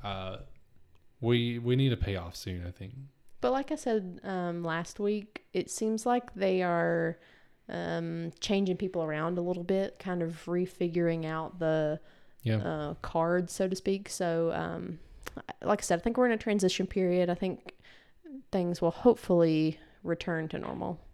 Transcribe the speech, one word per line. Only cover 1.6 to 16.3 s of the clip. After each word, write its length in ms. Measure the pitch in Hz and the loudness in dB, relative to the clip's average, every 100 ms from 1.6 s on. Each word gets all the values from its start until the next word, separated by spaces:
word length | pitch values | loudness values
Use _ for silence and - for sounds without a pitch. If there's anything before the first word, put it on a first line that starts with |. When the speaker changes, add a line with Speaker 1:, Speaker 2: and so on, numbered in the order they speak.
| 120 127 | 2 4
Speaker 1:
need 160 | 135 | 4
a 40 | 113 | 2
payoff 400 | - 95 87 - | 0 -2 -4 -10
soon, 280 | 98 90 87 | -6 -6 -6
I 40 | |
think. 220 | - 95 131 139 _ - - | -10 -14 -14 -18 _ -20 -4
Speaker 2:
But 120 | 247 | 0
like 180 | 269 277 | 0 -2
I 60 | 302 | -4
said, 440 | 254 220 185 175 | 0 0 -2 -10
um, 400 | 190 185 175 170 | -6 -4 -2 -2
last 340 | 165 165 170 - | -2 -4 -4 -2
week, 460 | 202 214 202 - _ | -2 -2 -4 -16 _
it 180 | 185 - | -4 -4
seems 340 | - 220 220 240 | -2 0 0 2
like 280 | 247 247 | 0 -2
they 280 | 190 190 185 | -2 2 2
are, 560 | 180 170 170 170 165 170 - - - _ - | 2 2 2 2 0 -2 -12 -20 -20 _ -10
um, 640 | 170 170 170 165 165 165 - | -6 -4 -4 -4 -4 -6 -6
changing 360 | - 196 190 175 | 0 2 2 0
people 260 | 190 180 | -2 -2
around 360 | 156 151 165 180 | -2 -2 -2 0
a 40 | |
little 220 | 175 180 | -2 -2
bit, 340 | 175 190 196 - | 0 0 0 -4
kind 240 | 185 180 | -4 -2
of 220 | 165 165 - | -2 -4 -2
refiguring 760 | 175 185 - 175 170 170 165 | 0 0 -2 0 2 2 2
out 340 | 160 160 160 180 | -2 -4 -6 -2
the, 400 | 160 156 151 156 - - - - | 2 2 2 -2 -8 -20 -20 -6
Speaker 1:
Yeah. 140 | 113 110 | 0 0
Speaker 2:
uh, 360 | 170 156 147 | 0 -2 -4
card, 540 | 160 - 165 165 180 175 | -6 -4 0 4 2 2
so 180 | - 190 | 0 0
to 80 | 190 | 0
speak. 320 | - 196 202 | -2 -2 -4
So, 440 | - 175 165 165 | -2 0 2 2
um, 460 | 165 165 165 180 160 - - - - - - | 0 -4 -4 -8 -10 -14 -16 -14 -14 -14 -4
like 180 | - 208 | 0 2
I 20 | |
said, 180 | - 175 | 2 0
I 20 | |
think 140 | 226 240 | 2 4
we're 100 | |
in 60 | 247 | 4